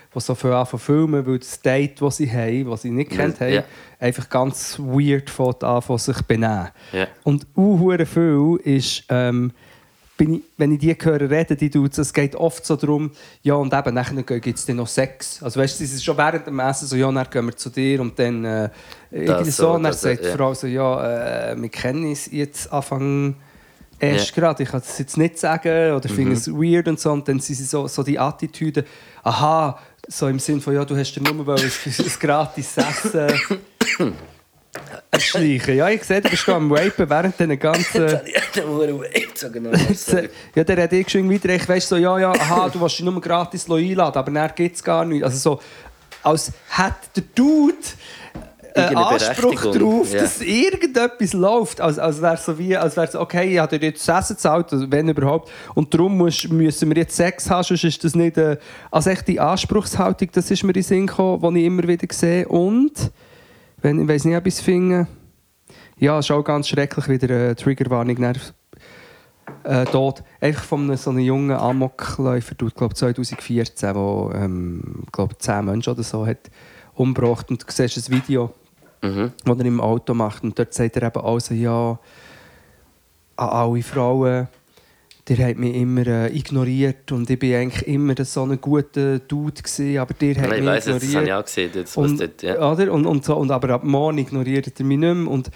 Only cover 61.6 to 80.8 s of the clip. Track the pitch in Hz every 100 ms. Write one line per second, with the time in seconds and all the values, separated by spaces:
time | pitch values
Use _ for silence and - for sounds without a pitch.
61.6 | 170 180 170 175 - - 170 175 175 170
62.6 | 185 226 294 - - - - - - -
63.6 | _ - 147 151 156 151 156 170 185 -
64.6 | - 180 185 180 175 - - _ _ _
65.6 | _ - - _ 143 151 139 147 147 147
66.6 | 143 143 143 - 139 131 123 123 123 117
67.6 | - 131 127 123 120 123 123 123 - -
68.6 | _ - - - - - _ _ - -
69.6 | 139 135 127 135 135 - - _ 143 147
70.6 | - 147 143 135 - 127 127 135 139 131
71.6 | 117 131 131 - - - 131 123 113 -
72.6 | 113 - 117 - 127 120 123 - - 117
73.6 | 113 - 101 98 98 101 101 101 98 90
74.6 | 87 85 - - - - 95 - - 104
75.6 | 101 107 117 120 110 110 110 - - -
76.6 | - - - - 131 127 120 117 - 123
77.6 | - - 123 - 120 127 135 135 117 -
78.6 | _ _ _ _ 98 98 117 - 127 120
79.6 | 123 120 110 120 - 117 110 - 113 -
80.6 | 117 -